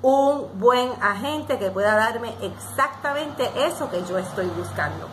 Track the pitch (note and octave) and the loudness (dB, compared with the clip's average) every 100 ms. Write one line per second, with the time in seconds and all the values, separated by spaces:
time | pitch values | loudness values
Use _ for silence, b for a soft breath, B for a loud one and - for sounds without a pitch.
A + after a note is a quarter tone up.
0 | C4 C#4 C#4 C#4+ - F#3+ A#3 B3 B3 B3 | 6 6 6 2 -4 4 4 6 2 0
1 | G3+ G3 C#4 D4+ D4+ B3+ F#3+ F#3 G#3 G#3+ | 0 0 -4 -4 -2 -2 -2 0 4 4
2 | A3 A#3 A#3 - G3 - - - C#4+ - | 2 0 -8 -8 -8 -10 -8 0 0 0
3 | C#4+ C#4+ D4+ C#4+ A#3 - D4+ E4+ F#3+ F3 | -4 -4 -6 -2 -2 2 0 0 -4 -4
4 | F3+ F#3 F#3 G3+ F3+ E3+ F3 - D3+ D3+ | -2 -4 -4 -4 -4 -4 -6 -4 -4 -4
5 | D#3+ | -12